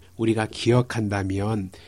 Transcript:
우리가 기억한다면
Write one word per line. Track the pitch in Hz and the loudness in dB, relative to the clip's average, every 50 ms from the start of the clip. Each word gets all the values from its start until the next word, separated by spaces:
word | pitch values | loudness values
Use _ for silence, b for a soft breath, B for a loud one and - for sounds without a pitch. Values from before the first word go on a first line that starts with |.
| - - - | -10 -16 -6
우리가 | - 113 113 107 110 110 - | -2 0 2 2 2 0 -2
기억한다면 | - - - 113 123 123 123 127 - 117 107 101 101 101 95 95 95 98 101 107 113 104 95 92 b b b | -6 -2 2 4 4 4 4 2 -2 -4 -2 -2 -2 -2 -2 -2 -2 -2 -2 -2 -2 -2 -4 -6 b b b